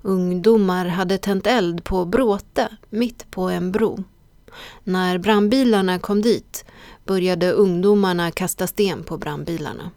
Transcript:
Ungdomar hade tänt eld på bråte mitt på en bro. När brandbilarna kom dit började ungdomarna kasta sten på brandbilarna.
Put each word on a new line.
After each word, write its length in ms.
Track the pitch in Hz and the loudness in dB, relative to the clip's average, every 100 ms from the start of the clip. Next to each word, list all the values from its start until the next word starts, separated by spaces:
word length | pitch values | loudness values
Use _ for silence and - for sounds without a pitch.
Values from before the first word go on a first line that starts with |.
Ungdomar 840 | - 190 180 180 214 226 190 180 180 | 0 0 0 2 4 6 4 2 -2
hade 320 | 175 180 196 | -2 -2 -2
tänt 300 | 202 196 202 | 0 0 2
eld 360 | 247 175 170 | 2 0 -4
på 220 | - 190 175 | -4 -2 0
bråte 640 | 226 240 196 - - 220 - _ | 0 2 0 -2 -4 -4 -6 _
mitt 420 | 214 240 - - | -4 -4 -6 -14
på 100 | - | -6
en 300 | 185 180 180 | -4 -2 -2
bro. 320 | 208 220 160 185 _ _ _ - - - - | -2 -2 -4 -12 _ _ _ -20 -20 -20 -12
När 340 | - 185 180 180 | -4 -2 0 -2
brandbilarna 800 | 190 208 208 269 247 208 185 180 | 2 2 4 4 4 4 2 -2
kom 220 | - 208 | -2 0
dit 440 | 226 170 - - - - - - - | 2 0 -4 -18 -18 -20 -20 -16 -4
började 460 | 190 185 175 180 | 0 0 0 2
ungdomarna 800 | 165 196 175 196 208 196 175 170 | 4 2 4 4 4 2 0 -2
kasta 360 | - 180 - 180 | -4 -6 -4 -6
sten 360 | - 196 165 | -2 -2 -2
på 140 | 160 151 | -8 -10
brandbilarna. 760 | 151 147 151 165 151 - 175 | -8 -8 -8 -8 -8 -10 -14